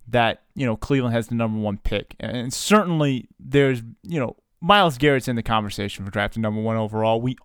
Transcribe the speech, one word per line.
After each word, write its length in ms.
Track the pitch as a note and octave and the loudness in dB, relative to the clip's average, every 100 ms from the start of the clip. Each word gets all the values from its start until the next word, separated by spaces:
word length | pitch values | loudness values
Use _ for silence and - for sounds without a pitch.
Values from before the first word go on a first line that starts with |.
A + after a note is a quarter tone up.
| A#2 | -2
that, 360 | A#2+ A2+ - _ | 2 2 0 _
you 120 | - B2+ | -4 -4
know, 100 | A2 | -4
Cleveland 380 | - C#3 B2 | 0 0 2
has 140 | A#2 A2 | -2 -2
the 60 | |
number 240 | A#2 A2+ A2 | -2 -2 -2
one 200 | G#2 G2+ | -4 -4
pick. 360 | - G2+ - - | -2 -4 -6 -12
And, 160 | A2 A#2+ | -8 -6
and 160 | A#2+ | -6
certainly 760 | - - G3+ A#3+ D#3+ D3 B2+ - _ | -8 4 4 4 0 0 -2 -6 _
there's, 420 | C3+ C#3 C3+ B2+ A2+ - | 0 2 4 0 -6 -16
you 180 | - E3 | -8 -6
know, 160 | A#2 - _ _ | -6 -8 _ _
Myles 380 | E3+ G3+ F3 B2 | 4 6 6 4
Garrett's 300 | D3 C3+ C3 | 2 2 0
in 80 | A#2 | -4
the 60 | |
conversation 600 | A2 A2 G#2 - G2+ - | 0 0 0 -6 -6 -6
for 60 | G2 | -6
drafting 320 | G#2 G2+ A2+ | -2 -2 -2
number 180 | A2 G#2+ | -4 -2
one 160 | A2 A2+ | -2 -2
overall. 460 | A2 A2 A2+ A2+ | -2 0 0 0
We 140 | B2 B2+ | -2 -6